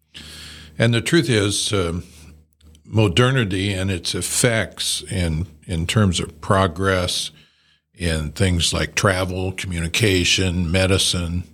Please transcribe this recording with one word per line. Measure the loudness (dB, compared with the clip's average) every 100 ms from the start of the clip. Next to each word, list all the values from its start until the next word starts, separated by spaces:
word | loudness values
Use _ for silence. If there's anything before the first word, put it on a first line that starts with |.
| _ -20 -18 -18 -18 -18 -14 0
And | 2
the | 2
truth | 2 2 4
is, | 2 2 -2 -2
um, | -2 -2 -4 -8 -18 -20 -20 _ _ -20 _
modernity | -4 2 2 4 4 2 0 -2 -2
and | -2 -2
its | -4 -4
effects | -6 -4 0 2 2 -2 -6 -6 -6 -4
in, | -2 0 -2 -4 -10 -6
in | -4 0
terms | 4 4 2
of | -4 -6
progress | 2 4 4 2 0 2 0 -4 -6 -12 _ _ _ _ _
in | -6 -2 -2 -4
things | 0 0 2 0
like | 0 -2
travel, | 0 2 2 -2 -4 -4
communication, | -6 -6 -4 -4 0 2 4 2 2 2 0 0
medicine, | 2 2 2 0 -2 -2 -4 -6